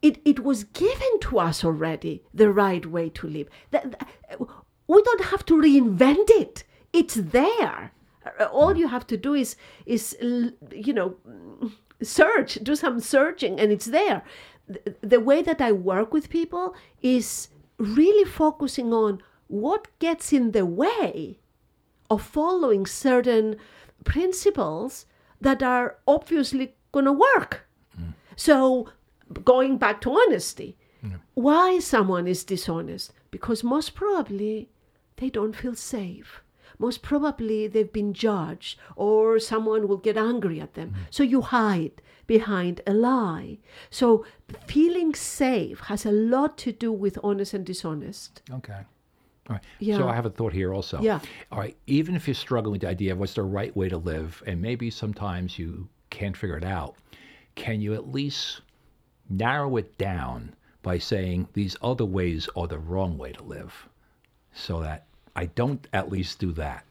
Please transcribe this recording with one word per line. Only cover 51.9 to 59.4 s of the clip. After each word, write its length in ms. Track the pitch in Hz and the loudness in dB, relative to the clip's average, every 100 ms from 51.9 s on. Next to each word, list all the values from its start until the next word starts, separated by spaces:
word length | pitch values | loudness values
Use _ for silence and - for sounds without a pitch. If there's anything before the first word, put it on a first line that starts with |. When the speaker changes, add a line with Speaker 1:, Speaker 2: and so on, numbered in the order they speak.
| 139 160 180 | -2 0 -4
Speaker 2:
if 120 | - | -4
you're 80 | 131 | -6
struggling 360 | - 123 110 | -4 -4 -2
with 80 | 101 | -4
the 60 | 95 | -4
idea 240 | 92 98 | -4 -4
of 60 | 92 | -4
what's 160 | 98 | -4
the 80 | - | -4
right 320 | 98 98 101 - | -4 -4 -6 -4
way 140 | 92 | -4
to 80 | 87 | -4
live, 440 | 85 78 80 82 - | -4 -6 -8 -12 -8
and 140 | 90 | -6
maybe 280 | 104 120 117 | -4 -6 -8
sometimes 680 | - 110 104 101 90 90 - | -8 -8 -8 -8 -6 -8 -8
you 300 | 82 85 92 _ _ | -10 -10 -14 _ _
can't 260 | - 98 92 | -10 -10 -8
figure 180 | 101 78 | -8 -8
it 60 | |
out, 320 | 87 95 71 - _ - - - _ - | -6 -8 -8 -14 _ -20 -20 -20 _ -14
can 260 | - 110 | -8 -4
you 120 | 104 107 | -4 -6
at 160 | 131 | -6
least 480 | 135 143 139 - - _ _ _ _ _ _ _ | -6 -6 -6 -10 -12 _ _ _ _ _ _ _
narrow 460 | 95 | -4